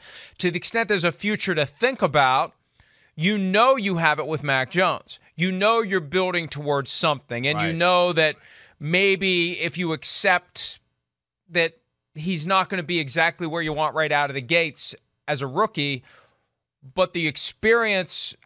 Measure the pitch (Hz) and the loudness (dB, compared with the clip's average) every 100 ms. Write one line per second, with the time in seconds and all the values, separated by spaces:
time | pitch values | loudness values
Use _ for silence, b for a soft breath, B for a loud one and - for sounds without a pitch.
0 | B B B B 180 170 - 226 226 202 | B B B B -4 -2 -4 -4 0 0
1 | 170 - 202 214 - 160 143 - 247 262 | 0 -2 -4 -2 -2 -2 -2 -2 -2 0
2 | 190 147 135 131 160 - _ b b b | 0 4 4 2 -2 -8 _ b b b
3 | b - 170 208 190 196 254 269 202 170 | b -4 0 0 2 4 6 4 0 2
4 | 160 151 143 156 147 135 127 170 185 131 | 2 2 -2 -4 0 0 0 0 0 0
5 | - - b - 180 185 208 233 220 190 | -8 -20 b -4 -4 0 2 2 2 -2
6 | 147 180 185 175 160 143 147 143 131 - | 0 0 0 -2 -4 -6 -2 -2 -2 0
7 | 165 139 - 120 135 151 165 165 175 180 | 0 0 -4 -4 -2 0 -2 2 4 4
8 | 180 160 156 - B B B B 147 180 | 4 4 2 0 B B B B -2 2
9 | 196 190 190 180 170 170 160 160 175 156 | 2 2 2 0 0 -2 -6 -4 -4 -4
10 | - - 196 180 - - - - _ _ | -2 0 2 2 -2 -12 -12 -14 _ _
11 | _ _ _ _ _ 170 165 - _ _ | _ _ _ _ _ -2 -2 -4 _ _
12 | _ 156 160 175 160 190 185 190 147 175 | _ -10 -6 -4 0 0 0 -4 -2 -2
13 | 139 165 165 - 170 165 156 151 156 135 | -2 0 0 0 -6 -4 -4 -2 -2 0
14 | 156 147 143 139 120 170 165 - - - | 0 2 0 -4 0 0 0 -4 -12 -12
15 | _ _ - 147 135 139 214 - 143 135 | _ _ -6 -4 -4 0 0 0 -4 -4
16 | b b b b b _ _ _ 135 - | b b b b b _ _ _ -12 -2
17 | 180 175 156 143 - - 214 233 226 196 | -2 0 -4 -2 -6 -2 2 4 4 0
18 | 180 - - - | -2 -6 -8 -10